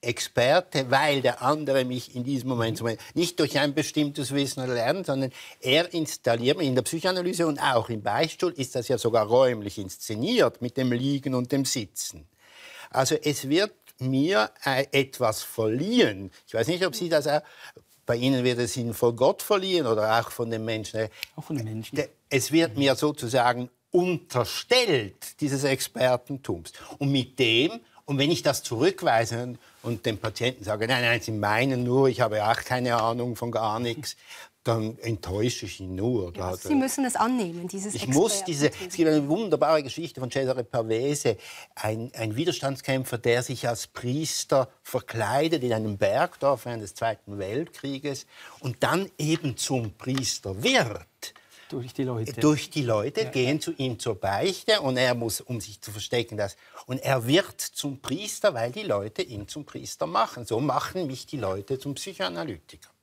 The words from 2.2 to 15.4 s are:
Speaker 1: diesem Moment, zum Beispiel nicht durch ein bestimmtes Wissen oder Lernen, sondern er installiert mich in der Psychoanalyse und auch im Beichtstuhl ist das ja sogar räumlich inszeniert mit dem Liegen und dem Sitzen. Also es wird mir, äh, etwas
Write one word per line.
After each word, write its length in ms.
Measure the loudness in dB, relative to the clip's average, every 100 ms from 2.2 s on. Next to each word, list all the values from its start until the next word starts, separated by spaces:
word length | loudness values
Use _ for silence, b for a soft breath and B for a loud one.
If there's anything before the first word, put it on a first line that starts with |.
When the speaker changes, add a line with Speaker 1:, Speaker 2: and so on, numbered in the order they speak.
Speaker 1:
diesem 260 | -4 -4 -2
Moment, 280 | 0 0 0
zum 80 | -2
Beispiel 200 | -4 B 0
nicht 240 | 0 2
durch 180 | 2 4
ein 160 | 2
bestimmtes 600 | 2 0 0 0 -2 -2 0
Wissen 260 | -2 -2
oder 120 | -2 0
Lernen, 280 | 0 0
sondern 280 | -2 -2 -2 B B B
er 300 | 2 4 4 -2
installiert 640 | -4 -2 0 2 2 2
mich 80 | 2
in 80 | 4
der 80 |
Psychoanalyse 640 | 4 4 0 0 -2 2 0
und 120 | 2
auch 300 | 4 2 2
im 140 | -4
Beichtstuhl 500 | 0 0 0 0 -2
ist 220 | -2 -4 -4
das 120 | 0
ja 120 | 2
sogar 260 | 4 4 6
räumlich 540 | 6 6 4 -4 -8
inszeniert 840 | -10 -10 -8 -4 0 4 4 2
mit 160 | -6 -2
dem 140 | 0
Liegen 420 | 0 0 -2 0
und 180 | -2 0
dem 140 | 0 0
Sitzen. 600 | -2 -6 -10 -10 -12 -20 B B B B B B
Also 240 | 0 2 2
es 340 | 0 -2 0
wird 240 | 2 2 _ -20 -6
mir, 540 | 0 2 4 2 0 _
äh, 220 | 0 0 2
etwas 500 | 2 0 0 0 0